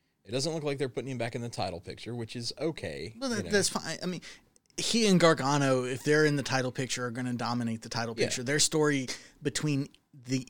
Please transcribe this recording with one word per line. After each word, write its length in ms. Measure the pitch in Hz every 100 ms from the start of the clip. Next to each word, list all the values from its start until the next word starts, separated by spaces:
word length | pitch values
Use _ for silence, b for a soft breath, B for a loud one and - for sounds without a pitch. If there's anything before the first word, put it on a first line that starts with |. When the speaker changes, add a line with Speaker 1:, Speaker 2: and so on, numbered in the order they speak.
| _ _
Speaker 1:
It 60 | -
doesn't 240 | 123 156
look 80 | 160
like 160 | 147 135
they're 100 | 135
putting 220 | 135 127
him 80 | 127
back 160 | 117
in 80 | 120
the 60 | 120
title 300 | - 92 85
picture, 340 | - 69 107
which 220 | 120 113 123
is 180 | 117 -
okay, 540 | 160 143 92 71 87 220
Speaker 2:
Well, 80 | 262
Speaker 1:
you 80 | 220
Speaker 2:
that, 80 |
Speaker 1:
know. 60 | -
Speaker 2:
that's 180 | 202 180
fine. 300 | - - 160
I 40 | 180
mean, 160 | 170 B B _ _ _ -
he 280 | - 233 214
and 120 | 180
Gargano, 640 | 165 156 135 143 135 131
if 180 | 123 127
they're 200 | 147 151
in 120 | 151 147
the 60 |
title 300 | 123 135 127
picture, 320 | 120 127 - 123
are 40 |
gonna 240 | 117 127
dominate 480 | 120 117 120 117 113
the 60 | 113
title 240 | 117 117 113
Speaker 1:
Yeah. 100 | -
Speaker 2:
picture. 160 | -
Their 180 | 123 147
story 480 | - 160 151 143 123 B B -
between 460 | 143 - 151 139 143 _ _ 143 120
the, 180 | 131